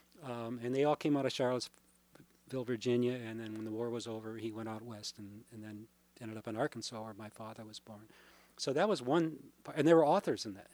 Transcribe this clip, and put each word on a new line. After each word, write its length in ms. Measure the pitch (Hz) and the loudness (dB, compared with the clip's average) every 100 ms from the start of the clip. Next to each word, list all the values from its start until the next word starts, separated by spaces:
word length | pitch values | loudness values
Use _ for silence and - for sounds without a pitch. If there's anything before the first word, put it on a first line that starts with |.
| _ - | _ -14
Um, 360 | 135 117 117 123 | -8 -6 -6 -4
and 120 | 120 135 | 0 2
they 80 | |
all 120 | 147 147 | 4 4
came 220 | 156 143 | 2 2
out 80 | 131 | 2
of 60 | |
Charlottesville, 400 | - 127 123 - - _ _ _ - - _ - 131 | 2 2 0 -2 -12 _ _ _ -20 -20 _ -8 -6
Virginia, 500 | 120 117 123 123 120 | -2 -2 2 4 2
and 260 | 127 113 113 | 0 -6 -8
then 140 | 110 | -8
when 120 | 110 110 | -8 -6
the 60 | |
war 180 | 110 120 | -4 -4
was 160 | 120 117 | -4 -6
over, 320 | 110 110 113 | -8 -8 -6
he 140 | 110 | -6
went 180 | 107 113 | -6 -8
out 140 | 110 | -8
west 340 | 120 107 104 - | -10 -10 -12 -12
and, 260 | 101 104 - | -14 -16 -16
and 120 | 113 | -14
then 240 | 107 104 113 _ _ - | -12 -12 -16 _ _ -14
ended 160 | 113 110 | -10 -8
up 100 | 117 | -6
in 80 | 110 | -2
Arkansas, 460 | 147 120 - 110 | -2 -4 -10 -10
where 140 | 110 104 | -10 -12
my 120 | 107 | -14
father 340 | - 110 113 110 | -12 -14 -12 -14
was 140 | 110 | -16
born. 240 | - 104 110 - - - - - | -16 -18 -20 -20 -20 -20 -20 -4
So 160 | 143 | 0
that 140 | 139 208 | 4 4
was 140 | 160 | 2
one 360 | 123 170 160 - - _ | 2 2 2 -2 -14 _
pa-, 100 | - 160 | -4 4
and 120 | 147 | 8
there 80 | 165 | 10
were 100 | 147 | 8
authors 400 | 190 185 107 110 | 6 2 0 -4
in 80 | |
that, 140 | 95 - | -10 -14